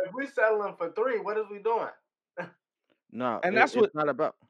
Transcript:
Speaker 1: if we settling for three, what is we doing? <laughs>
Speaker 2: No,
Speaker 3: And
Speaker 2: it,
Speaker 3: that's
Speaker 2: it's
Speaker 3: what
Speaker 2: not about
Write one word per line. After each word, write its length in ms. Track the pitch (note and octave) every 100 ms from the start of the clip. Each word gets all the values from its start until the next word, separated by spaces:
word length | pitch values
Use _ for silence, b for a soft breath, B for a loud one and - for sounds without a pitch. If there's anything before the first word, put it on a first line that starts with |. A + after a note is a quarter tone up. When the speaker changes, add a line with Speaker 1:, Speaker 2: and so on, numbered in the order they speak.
| C#3
Speaker 1:
if 40 |
we 140 | G#3 C#4
settling 480 | - A3 G#3+ G3+ G3+
for 140 | E3+
three, 260 | - B3 A3+
what 180 | F#3 G#3+
is 80 | G#3
we 100 | G3+
doing? 300 | G#3 A3+ C#3 - _ _ _ -
<laughs> 120 | F3 _ _ _ _ _ _
Speaker 2:
No, 320 | A2+ B2 A2
Speaker 3:
And 120 | F3 G#3+
Speaker 2:
it, 20 |
Speaker 3:
that's 160 | C4+
Speaker 2:
it's 140 | A#3+ G#3+
Speaker 3:
what 40 |
Speaker 2:
not 160 | D3+ D3+
about 260 | C3 D3+ - _